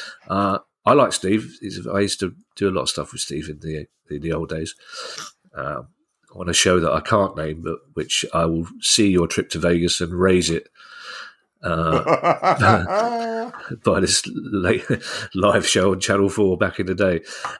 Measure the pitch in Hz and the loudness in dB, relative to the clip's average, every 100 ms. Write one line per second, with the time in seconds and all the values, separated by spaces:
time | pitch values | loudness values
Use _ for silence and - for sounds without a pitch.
0 | - - - 95 98 95 - _ 110 139 | -16 -16 -4 -2 0 -2 -6 _ 4 4
1 | 113 - 92 107 87 - 101 85 - 98 | 4 2 0 0 0 -12 -12 -10 -2 0
2 | 101 - 92 - _ - 98 92 64 - | 0 0 -6 -8 _ -2 0 0 -2 -4
3 | 73 - - 73 78 76 80 78 73 _ | -8 -8 -8 -8 -8 -10 -8 -8 -10 _
4 | - 73 82 78 80 80 82 - - - | -12 -8 -4 -4 -4 -6 -8 -10 -18 -14
5 | - - - - _ - 69 69 65 _ | -12 -12 -14 -18 _ -10 -8 -8 -12 _
6 | _ _ _ 95 87 85 95 90 82 82 | _ _ _ -8 -2 2 4 4 4 2
7 | - 107 95 76 78 78 82 - _ - | 2 2 2 -2 -6 -6 -8 -8 _ -8
8 | 73 - - 82 82 82 82 - - - | -4 -4 -2 0 2 0 -2 -4 0 4
9 | 101 90 82 - - 82 85 87 87 - | 4 4 2 0 -4 -2 2 2 2 0
10 | 85 90 95 92 82 82 - _ - - | -2 2 4 4 2 -2 -6 _ -20 -20
11 | - - - - _ _ 87 82 80 80 | -16 -16 -18 -20 _ _ -4 -2 0 0
12 | - 165 175 - 185 - - - - 196 | 2 2 2 2 2 2 4 2 2 -2
13 | 233 233 233 226 240 - - - - 95 | -2 -2 -4 -6 -8 -12 -14 -4 0 2
14 | 92 - - - - 101 90 - - 110 | 2 0 -2 -8 -4 0 2 0 0 -4
15 | - - - 95 101 98 - 101 95 92 | -4 -10 -8 2 4 4 2 2 2 2
16 | - 101 98 101 98 90 95 - 92 95 | 2 2 2 4 2 2 0 -2 -2 2
17 | 98 82 - - - - | 2 2 -4 -10 -10 -2